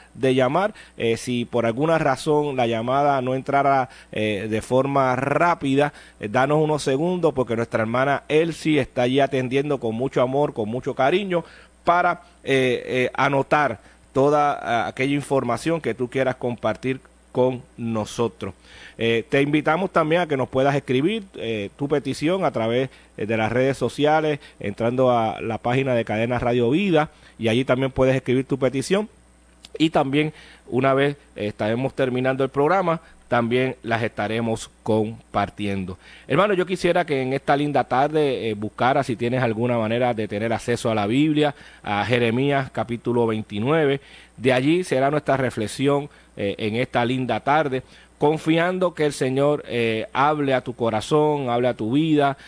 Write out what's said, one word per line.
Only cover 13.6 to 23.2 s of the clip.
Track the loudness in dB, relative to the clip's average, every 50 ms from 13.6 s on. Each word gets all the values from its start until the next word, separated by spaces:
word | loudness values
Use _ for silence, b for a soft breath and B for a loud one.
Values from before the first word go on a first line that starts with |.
| 2 0 -2 -6 B B B B B B 0
toda, | 2 4 4 4 2 2 0 0
ah, | -2 -4 -2 -2 -2 -2 -2
aquella | -4 -4 -2 -2 -2
información | -2 -2 0 0 0 0 0 -2 -2 -2 -2 -2 -2
que | -2 -4 -4
tú | -4 -4 -4
quieras | -2 0 0 0 -2
compartir | -2 -4 -6 -4 -2 -2 -4 -4 -2 -4 -6 -6 -6 -8 -20 _ _ _ _ 0
con | 0 0 0 0 -4 -10 -16 -12
nosotros. | -8 -6 -4 -2 -4 -4 -4 -4 -4 -4 -4 -4 -6 -12 -12 -12 _ B B B B B B B B
Eh, | 0 0 0 0 0 0
te | 0 0
invitamos | 2 2 0 0 2 2 0 0 0 0
también | 0 0 2 2 2 0
a | 0 0
que | -2 -2
nos | -2 -2
puedas | 0 0 2 2 2
escribir, | 0 0 0 0 0 0 0 -2 -4 -8 -10 -12
eh, | -10 -6 -6 -4 -4 -6 -8 -8
tu | -6 -4 -2
petición | -2 -2 -2 -4 -4 -2 -2 -2 0 0 0
a | -2
través, | -2 -2 -2 0 0 0 0 -2 B B B B B
eh, | -8